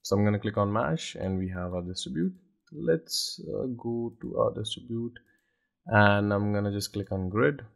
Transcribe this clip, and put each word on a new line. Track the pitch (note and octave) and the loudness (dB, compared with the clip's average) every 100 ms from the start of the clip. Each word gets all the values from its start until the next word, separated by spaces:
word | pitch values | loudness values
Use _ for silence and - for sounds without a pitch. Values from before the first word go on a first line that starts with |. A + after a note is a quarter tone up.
So | - G2+ | 2 4
I'm | |
gonna | G#2 G#2 | 4 2
click | G#2+ G#2+ | 0 2
on | G2+ | 2
mash, | G#2+ C3+ E3 - - | 2 0 0 -4 -4
and | F#2+ F#2 | -2 -2
we | F#2 | -2
have | F#2 F2+ | -4 -4
our | F2+ | -4
distribute. | F2 F2+ - D#3 F#3 F#3 _ _ _ | -6 -8 -6 -2 -2 -2 _ _ _
Let's, | D3+ E3 E3 - - - - - | -4 0 0 0 -4 -4 -8 -8
uh, | - C3 A#2+ | -4 -4 -4
go | A#2 A#2 A#2 A2+ | -4 -2 -4 -6
to | - - | -4 2
our | A2 | 2
distribute, | - G#2+ - - A2+ A#2+ B2 _ _ _ _ _ _ - | 0 -6 -8 -6 -4 -4 -8 _ _ _ _ _ _ 2
and | G#2+ G#2 G2+ G#2 | 6 6 6 2
I'm | G2+ G#2 | 2 2
gonna | G#2 G2+ | 0 0
just | G2+ G2+ | -2 -4
click | G#2 F#2+ | -6 -4
on | G2 F#2 | -4 -2
grid. | G#2 C#3 C#3+ A2+ | 2 2 2 -12